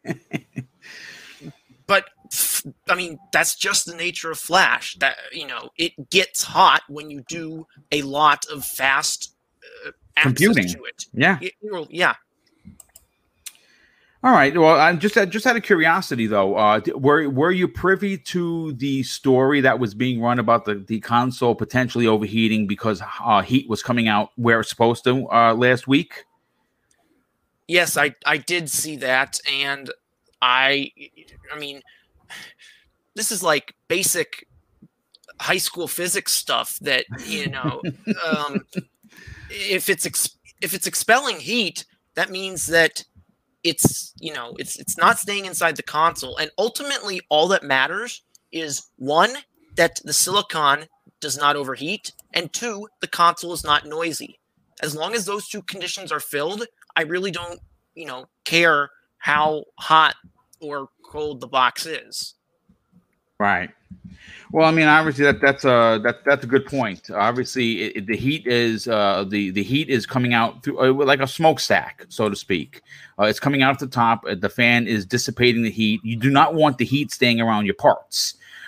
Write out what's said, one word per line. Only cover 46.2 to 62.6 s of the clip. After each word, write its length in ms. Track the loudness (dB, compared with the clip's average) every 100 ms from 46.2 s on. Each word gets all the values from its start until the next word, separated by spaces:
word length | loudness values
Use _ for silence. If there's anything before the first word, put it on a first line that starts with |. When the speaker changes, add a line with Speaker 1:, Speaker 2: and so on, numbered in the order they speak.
| -8 -8
Speaker 2:
and 160 | -6 -2
ultimately 640 | -2 -2 -6 -6 -6 -10 -2
all 180 | 2 4
that 160 | 2
matters 600 | 0 0 0 -2 -10 -12 _ _ _
is, 380 | -10 -8 -8 -12 _
one, 380 | 0 4 2 0 -14 _ _ 0
that 240 | 0 0
the 80 | -4
silicon 720 | -2 0 0 -2 0 2 2 -2 _ _ _
does 160 | -8 -2
not 180 | 0 0
overheat, 560 | -4 -6 -6 -8 -10 -18 _
and 180 | -6 -6
two, 380 | -6 -8 -8 -12 _
the 80 | -8
console 460 | 2 2 2 -4
is 100 | -6
not 240 | 0 0 0
noisy. 500 | -6 -6 -6 -10 _ _ _ _ -10
As 120 | -8
long 200 | -6 -4 -4
as 80 |
those 240 | -4 -6 -8
two 140 | -12
conditions 500 | -12 -10 -10 -10 -6
are 80 | -8
filled, 480 | -6 -4 -4 -6 -10 _ _ -4
I 60 |
really 300 | -4 -4 -6
don't, 280 | -8 -10 -14 -20 _ _ -18
you 100 | -14
know, 220 | -14 -16 _
care 480 | -2 2 4 4 0 _ _ _
how 460 | -2 0 0 -2 -8 -12
hot 340 | 2 6 6 2 _ _ _ _
or 300 | -12 -10 -10 _
cold 380 | _ -8 -8 -8
the 60 | -4
box 400 | 2 2 0 -8
is. 480 | -10 -12 -14 -14 -16 _ _